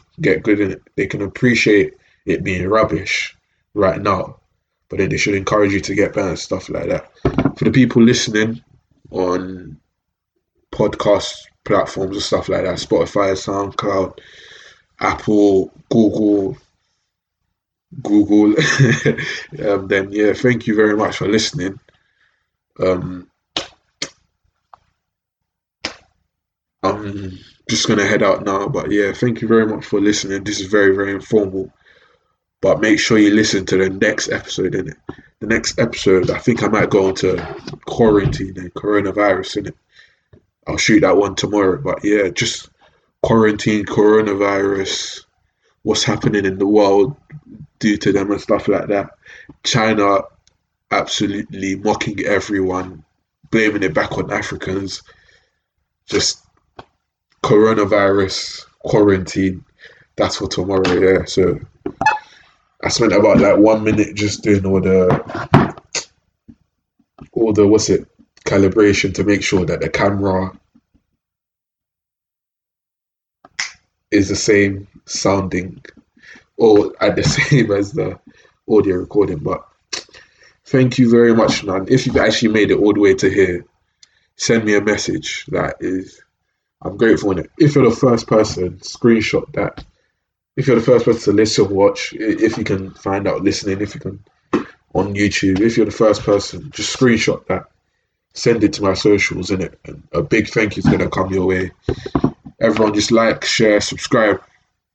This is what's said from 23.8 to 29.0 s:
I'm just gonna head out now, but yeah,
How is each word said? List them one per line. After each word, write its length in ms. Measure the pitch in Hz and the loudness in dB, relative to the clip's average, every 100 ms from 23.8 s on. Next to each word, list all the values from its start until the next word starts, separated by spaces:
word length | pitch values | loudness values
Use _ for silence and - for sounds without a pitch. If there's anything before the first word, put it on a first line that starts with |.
| _ _ - _ _ _ _ _ _ _ _ _ _ _ _ _ _ _ _ _ - - _ _ _ _ _ _ _ _ | _ _ -16 _ _ _ _ _ _ _ _ _ _ _ _ _ _ _ _ _ -14 -14 _ _ _ _ _ _ _ _
I'm 560 | 95 104 104 101 95 95 - _ - | -4 -4 -8 -10 -12 -14 -20 _ -6
just 200 | 117 - | -4 0
gonna 180 | 104 98 | 0 2
head 160 | 104 | 2
out 220 | 101 95 | 2 0
now, 240 | 101 98 101 | -2 -4 -4
but 220 | 92 78 | -6 -2
yeah, 220 | 104 | -2